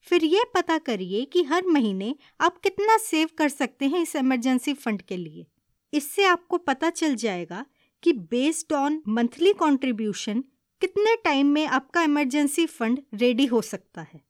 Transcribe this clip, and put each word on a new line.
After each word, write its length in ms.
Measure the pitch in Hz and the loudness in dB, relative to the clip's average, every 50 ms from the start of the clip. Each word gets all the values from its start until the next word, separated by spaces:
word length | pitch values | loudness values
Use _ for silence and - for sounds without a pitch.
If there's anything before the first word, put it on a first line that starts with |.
फिर 240 | _ - 359 349 320 | _ 0 0 2 2
ये 180 | 302 339 403 494 494 - | 2 2 2 0 0 -2
पता 220 | 370 349 - 330 | -2 0 0 -2
करिए 480 | 311 311 - 226 190 185 180 190 214 262 | -2 _ -4 -4 -4 -4 -4 -4 -4 -4
कि 180 | - - 359 339 | 0 0 0 0
हर 220 | 262 311 359 370 | 2 0 0 2
महीने 500 | 370 320 285 226 214 190 190 190 226 294 _ _ _ _ _ | 2 2 4 2 0 -2 -4 -6 -6 -8 _ _ _ _ _
आप 160 | - 349 349 | -2 -2 -2
कितना 400 | - - 392 381 - 403 440 453 | 0 -4 -4 -2 0 2 2 2
सेव 320 | 440 440 - - 311 320 320 _ | 2 2 0 0 0 0 -2 _
कर 120 | - 311 285 | -2 -2 -2
सकते 360 | - - 277 226 _ _ 277 | 0 -2 -6 -6 _ _ -2
हैं 140 | 277 311 359 | 0 0 0
इस 160 | 330 - - | -2 -2 -2
इमरजेंसी 580 | 294 254 262 262 240 226 262 254 247 - 302 277 | 0 0 0 0 0 0 0 0 0 0 -4 -6
फंड 280 | - - 233 214 185 | -4 -4 -6 -6 -6
के 160 | - _ 190 | -6 _ -10
लिए। 300 | 180 175 156 151 170 165 _ _ _ _ _ _ _ _ _ - | -8 -8 -12 -14 -18 -20 _ _ _ _ _ _ _ _ _ -4
इससे 320 | 294 294 - - 403 403 | -4 -4 -2 -2 2 2
आपको 320 | 370 349 349 - _ 359 | 2 2 0 -2 _ -4
पता 320 | 339 - 285 262 262 320 339 | -2 -2 -2 -2 0 -2 -4
चल 260 | 339 - 320 311 269 | -2 0 -2 -2 -2
जाएगा 500 | 214 226 220 185 175 175 156 175 196 277 _ _ _ _ _ _ _ - | -2 -4 -4 -4 -6 -8 -8 -10 -12 -12 _ _ _ _ _ _ _ 0
कि 100 | 339 311 | 0 0
based 580 | 226 170 - 233 247 269 311 311 - - - | 0 -4 -4 -2 0 0 0 -2 -4 -6 -4
on 260 | 311 277 277 294 311 320 311 214 | -2 -2 0 -2 -2 -4 -4 -4
monthly 440 | 220 240 233 240 - - 330 392 415 | -2 0 -2 -2 -2 2 2 2 2
contribution 920 | - 349 302 277 262 269 262 240 208 220 208 196 - - 226 208 240 269 _ _ _ _ _ _ _ | 2 2 2 2 2 0 -4 -4 -2 -4 -6 -6 -6 -6 -4 -4 -6 -6 _ _ _ _ _ _ _
कितने 340 | 381 370 _ 403 415 440 453 | -4 -2 _ 0 2 2 2
टाइम 320 | 453 - 339 285 269 285 | 2 0 0 2 4 4
में 180 | 285 285 302 311 | 4 2 2 0
आपका 380 | 277 262 269 269 _ - 349 330 | 0 -2 -2 -2 _ -2 0 2
इमरजेंसी 640 | 302 294 294 294 254 262 302 285 285 - - 330 | 2 2 2 0 0 2 0 0 2 2 0 -2
फंड 360 | 311 - - 233 226 247 277 277 _ - | -2 -2 -4 -2 -2 -2 -2 -4 _ -4
रेडी 320 | 202 240 247 240 226 277 | 0 0 2 4 2 2
हो 160 | 240 240 226 | 2 2 -2
सकता 400 | - - - 190 _ _ _ 175 | -2 -4 -12 -14 _ _ _ -16
है। 200 | 156 - - 151 _ | -16 -16 -20 -20 _